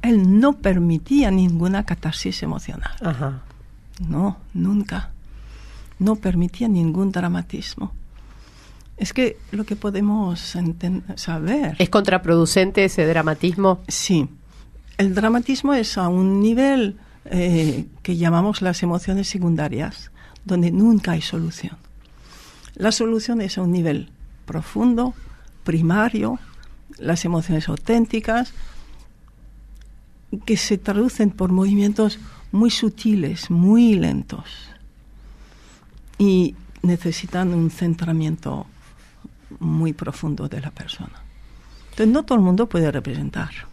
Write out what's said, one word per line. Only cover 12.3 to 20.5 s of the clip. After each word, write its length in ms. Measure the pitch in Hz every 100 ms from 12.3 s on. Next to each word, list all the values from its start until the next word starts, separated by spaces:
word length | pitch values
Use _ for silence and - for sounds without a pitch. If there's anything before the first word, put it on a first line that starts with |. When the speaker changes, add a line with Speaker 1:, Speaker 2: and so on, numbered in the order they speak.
| 170 165 - 185 196
Speaker 2:
ese 220 | 190 185 160
dramatismo? 720 | 165 160 151 180 175 196 180 -
Speaker 1:
Sí. 400 | - - 175 131 - - - - - - -
El 160 | 196
dramatismo 580 | 190 220 240 240 262 277
es 240 | 277 220 -
a 100 | 180
un 320 | 180 190 196
nivel, 580 | 208 233 269 269 208 196 - -
eh, 640 | - 180 180 170 156 - - -
que 140 | - 175
llamamos 460 | 170 170 196 196
las 200 | 185 175
emociones 460 | 175 170 - 190 196
secundarias, 840 | 196 175 160 151 110 156 - - - - -
donde 260 | 202